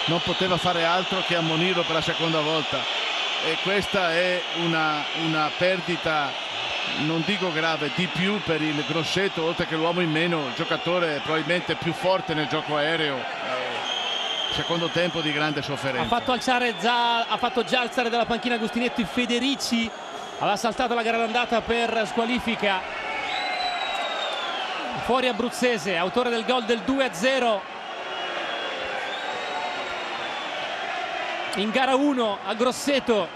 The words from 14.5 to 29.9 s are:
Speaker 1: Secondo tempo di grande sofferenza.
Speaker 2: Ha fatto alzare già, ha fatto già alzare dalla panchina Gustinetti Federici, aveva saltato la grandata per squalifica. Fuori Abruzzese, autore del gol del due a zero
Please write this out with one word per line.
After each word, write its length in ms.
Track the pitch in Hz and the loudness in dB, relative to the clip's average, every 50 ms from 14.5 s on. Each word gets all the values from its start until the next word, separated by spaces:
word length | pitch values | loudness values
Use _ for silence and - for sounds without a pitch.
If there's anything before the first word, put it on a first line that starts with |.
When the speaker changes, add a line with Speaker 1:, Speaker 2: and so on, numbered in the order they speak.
Speaker 1:
Secondo 360 | - - 143 - 170 170 170 156 | -2 -2 -2 0 0 0 0 0
tempo 320 | - 170 175 175 165 165 | 2 2 0 2 0 0
di 120 | 151 151 | -2 0
grande 300 | 143 147 151 156 147 147 | 0 0 0 0 0 -2
sofferenza. 400 | 135 - 143 127 131 135 127 123 | -4 -4 -4 -2 -2 -2 0 0
Speaker 2:
Ha 60 | - 220 | 0 2
fatto 240 | 240 240 240 262 | 0 0 2 0
alzare 440 | 254 226 - 262 254 247 247 240 208 | 0 0 2 2 2 2 2 0 -2
già, 440 | 165 185 240 240 240 240 240 233 233 | 0 0 2 2 4 2 2 2 0
ha 160 | 226 - 214 | 0 0 0
fatto 260 | 208 247 240 247 247 | 0 0 0 0 0
già 200 | 220 - 247 254 | 0 2 0 0
alzare 280 | 240 226 - 262 240 233 | 0 0 0 0 0 2
dalla 160 | 220 240 220 | 2 0 2
panchina 300 | 220 240 226 - 247 240 | 2 0 0 0 0 0
Gustinetti 480 | 226 226 214 - 233 247 240 - - 220 | 0 0 0 0 0 0 0 0 -2 -4
Federici, 840 | 165 - 247 247 214 240 240 247 277 277 - - - 240 233 226 220 - - - - - - - - - - | -2 0 -2 0 2 0 0 2 0 0 0 0 0 0 0 0 -2 -4 -10 -12 -10 -10 -10 -10 -10 -6 -2
aveva 160 | 143 175 208 | 2 2 2
saltato 360 | 190 - 226 214 - 254 233 | 2 0 -2 0 0 0 2
la 100 | 240 233 | 2 2
grandata 580 | 220 226 226 226 233 220 220 247 240 - 233 220 | 2 2 2 2 0 2 2 0 2 2 2 0
per 440 | - - 233 233 233 226 214 226 214 - | 2 2 0 2 2 2 2 0 0 0
squalifica. 720 | - 233 226 226 247 226 - 233 226 - 202 202 196 185 - - - - - - - - - - - - - - - - - - - - - - - - - - - - - - - - - - - - - - - - - - - - - | 0 0 0 2 0 0 0 -2 -2 2 2 2 2 2 -2 -4 -6 -6 -6 -4 -4 -4 -4 -4 -4 -4 -2 -2 -2 -2 -2 -2 -2 -2 -4 -4 -2 -4 -4 -4 -4 -4 -4 -4 -4 -4 -4 -4 -4 -4 -6 -6 -6 -6 -6 -6 -6 -4 0
Fuori 240 | - 240 262 254 247 | 0 2 2 2 2
Abruzzese, 680 | 214 202 233 233 - - 240 247 240 202 - 196 180 | 0 0 -2 -2 0 0 2 2 2 0 0 0 0
autore 340 | 165 175 185 - 240 247 240 | 2 0 2 2 2 2 2
del 140 | 233 226 214 | 0 0 0
gol 200 | 196 247 254 226 | 2 0 0 2
del 160 | 208 240 226 | 2 0 0
due 240 | 185 262 269 277 262 | 2 0 2 2 2
a 80 | 247 180 | 0 0
zero 480 | 165 208 262 269 262 247 233 214 196 - - - - - - - - - - - - - - - - - - - - - - - - - - - - - - - - - - - - 180 185 - 220 220 240 240 269 277 - | 2 2 2 4 4 4 2 2 0 -2 -6 -10 -10 -10 -10 -8 -8 -8 -8 -6 -6 -6 -6 -6 -6 -6 -6 -6 -6 -6 -6 -6 -6 -6 -4 -6 -6 -6 -6 -6 -6 -6 -6 -4 -4 -4 -4 -4 -4 -4 -4 -4 -4 -4 -6